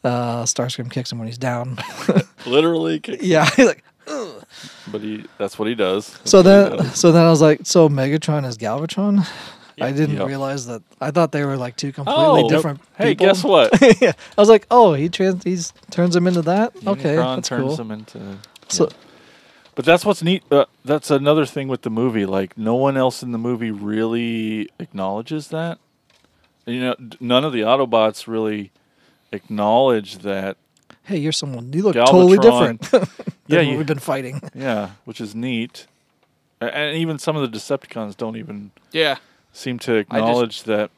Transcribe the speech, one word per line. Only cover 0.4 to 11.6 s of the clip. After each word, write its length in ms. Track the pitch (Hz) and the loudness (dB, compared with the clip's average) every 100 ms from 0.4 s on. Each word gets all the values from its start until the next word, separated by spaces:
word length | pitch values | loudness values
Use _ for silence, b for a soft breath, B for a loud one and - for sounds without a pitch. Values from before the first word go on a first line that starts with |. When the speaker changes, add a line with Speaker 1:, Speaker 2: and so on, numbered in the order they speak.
Speaker 1:
Starscream 460 | 120 - 120 - 120 | -6 -6 -6 -8 -10
kicks 200 | 131 120 | -10 -10
him 60 | 120 | -10
when 80 | 113 | -12
he's 100 | 117 | -8
down. 400 | 131 120 127 123 - - - | -8 -6 -8 -10 -12 -8 0
<laughs> 340 | 131 - _ 160 | 0 -2 _ 0
Speaker 2:
Literally 540 | 147 160 165 165 156 | 2 2 0 -4 -6
kicks 220 | - - | -8 -8
him. 60 | 202 | 0
Speaker 1:
Yeah, 200 | 160 147 | 2 2
<laughs> 40 | - | 4
he's 100 | 240 | 4
like, 180 | 151 _ _ - | 4 _ _ -14
"Ugh." 360 | 294 202 107 - B B B - | -12 -12 -14 -20 B B B -14
Speaker 2:
But 100 | 107 | -10
he, 240 | 107 107 - _ | -8 -10 -12 _
that's 220 | 98 - | -10 -4
what 80 | 107 | -6
he 80 | 117 | -2
does. 360 | 95 95 - | 0 -2 -6
That's 180 | - - | -12 4
Speaker 1:
So 60 | 196 | 6
Speaker 2:
what 60 | 180 | 8
he 60 | |
Speaker 1:
then, 260 | 196 202 - | 8 6 0
Speaker 2:
does. 180 | 135 - | -4 2
Speaker 1:
so 120 | 180 | 4
then 140 | 165 165 | 6 6
I 40 | |
was 120 | 160 | 6
like, 200 | 156 147 | 6 4
"So 260 | - 180 160 | 2 4 4
Megatron 560 | 143 135 156 156 151 135 | 4 -2 -2 -2 -4 -4
is 120 | 110 | -8
Galvatron?" 720 | 110 120 160 - 202 202 170 B B B B - | -6 -6 -6 -4 0 0 0 B B B B -8
I 120 | 127 | -4
didn't 260 | 139 151 147 | -2 -2 -2
Speaker 2:
Yep. 100 | 135 | -4
Speaker 1:
realize 380 | 135 135 139 120 | -4 -6 -6 -8
that. 140 | 117 _ _ | -14 _ _
I 120 | 135 | -4
thought 200 | 156 160 | 0 0
they 140 | 147 143 | 0 -2
were, 100 | |
like, 200 | 135 | -4